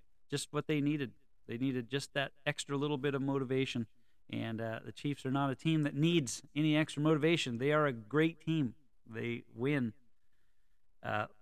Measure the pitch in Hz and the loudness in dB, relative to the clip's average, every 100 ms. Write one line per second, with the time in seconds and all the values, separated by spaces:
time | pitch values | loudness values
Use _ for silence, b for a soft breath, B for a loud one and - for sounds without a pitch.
0 | - - - 143 - 147 - 151 143 151 | -20 -20 -6 -6 -2 -4 0 0 2 0
1 | 123 101 - - - 117 135 127 117 139 | -4 -10 -20 -20 -10 -2 0 -2 -2 -6
2 | - 143 135 - 147 147 - 143 147 147 | -4 -4 -4 -4 -4 -4 -4 -2 0 0
3 | 143 135 139 135 123 131 131 123 113 - | -2 -2 0 0 0 0 0 -2 -6 -10
4 | - - - 117 113 113 113 113 117 - | -20 -20 -10 -6 -4 -4 -4 -6 -10 -6
5 | 147 139 135 139 139 131 160 156 143 139 | -6 -4 -2 0 0 0 2 2 2 2
6 | 160 170 120 - - 143 156 151 151 - | 4 4 2 -6 -8 0 2 4 2 0
7 | 151 156 156 170 131 117 139 151 147 117 | 2 4 4 2 0 0 2 4 2 0
8 | 107 147 165 165 156 160 123 - - - | -2 2 2 0 -2 0 0 -4 -20 -20
9 | - 113 120 117 - 113 131 147 117 - | -14 -8 -6 -6 -8 -4 0 2 0 -6
10 | - - - - - - - - - - | -20 -20 -20 -20 -20 -20 -20 -20 -20 -12
11 | - 107 107 - | -4 -4 -4 -8